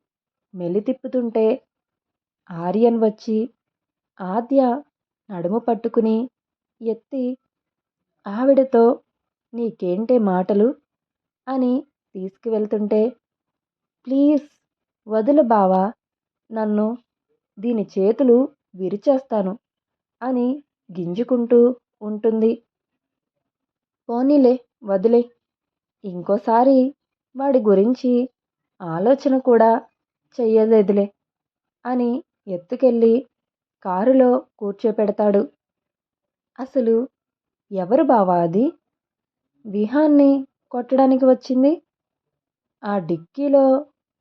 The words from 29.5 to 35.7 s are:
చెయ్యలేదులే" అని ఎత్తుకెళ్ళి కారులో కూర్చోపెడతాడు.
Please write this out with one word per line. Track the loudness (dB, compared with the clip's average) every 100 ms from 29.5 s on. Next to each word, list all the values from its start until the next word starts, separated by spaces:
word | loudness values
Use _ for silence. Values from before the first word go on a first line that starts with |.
| 4 4 2 -4 _ _ _ _ -6
చెయ్యలేదులే" | 0 2 4 2 2 0 -2 -8 _ _ _ _ _ _ -8
అని | -4 -4 -6 -10 _ -12
ఎత్తుకెళ్ళి | -12 -10 -2 0 2 2 2 -2 _ _ _ _ _
కారులో | -6 -2 2 4 4 2 -4 _
కూర్చోపెడతాడు. | -10 -4 -4 -2 -2 0 0 0 -2 _ _